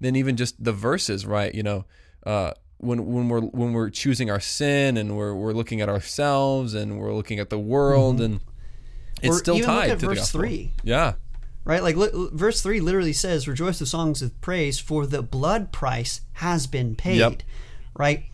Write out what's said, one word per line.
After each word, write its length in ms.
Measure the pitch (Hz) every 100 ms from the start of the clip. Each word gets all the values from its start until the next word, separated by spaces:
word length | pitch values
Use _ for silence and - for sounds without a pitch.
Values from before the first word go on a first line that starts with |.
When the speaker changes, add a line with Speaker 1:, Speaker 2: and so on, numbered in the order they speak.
Speaker 1:
then 140 | 127
even 220 | 131 135 120
just 260 | 123 -
the 100 | 113
verses, 540 | 101 113 175 - 98 101
right? 260 | 104 98
You 80 | 110
know, 200 | 104 101 92 - - -
uh, 280 | - 104 87 - - -
when, 260 | 120 120 101
when 220 | 123 120
we're, 120 | 117
when 320 | 113 - 120
we're 180 | 117 110
choosing 400 | - 139 120 117
our 80 | 101
sin 560 | - - 143 143 139 117
and 200 | 104 104
we're, 180 | 104
we're 180 | 98 110
looking 280 | 110 113 110
at 80 | 104
ourselves 840 | 104 - - 147 135 135 135 123
and 240 | 107 107 104
we're 120 | 104
looking 260 | 107 104 104
at 100 | 101
the 80 | 107
world 580 | 104 139 139 135 131 127
Speaker 2:
Mm-hmm. 80 |
Speaker 1:
and 160 | 113 101 - - - - - - - -
it's 140 | 131 175
Speaker 2:
Or 20 |
Speaker 1:
still 180 | - -
Speaker 2:
even 120 | -
look 100 | 208
Speaker 1:
tied 100 | 196
Speaker 2:
at 80 | 175
Speaker 1:
to 60 | 175
the 0 |
Speaker 2:
verse 40 | 196
Speaker 1:
gospel. 220 | - 151
Speaker 2:
three. 320 | 220 190 - -
Speaker 1:
Yeah. 320 | 107 127 156 - - - - -
Speaker 2:
Right? 180 | - 170
Like, 140 | 180 165
li-, 320 | 208 175 185
verse 300 | 151 208 226
three 180 | 185 180
literally 320 | 170 190 165
says, 340 | 147 190 160 135
"Rejoice 340 | 131 180 -
with 80 | 131
songs 320 | 165 160 135
of 160 | 127 -
praise, 380 | - 180 143 139
for 280 | - 156 139
the 160 | 139
blood 480 | 120 131 151 220 190
price 500 | - 135 120 117 - -
has 320 | - 170 170 127
been 280 | 139 120
paid." 240 | 110 175 113
Speaker 1:
Yep. 240 | 113 135 - - - - -
Speaker 2:
Right? 300 | - 143 147 -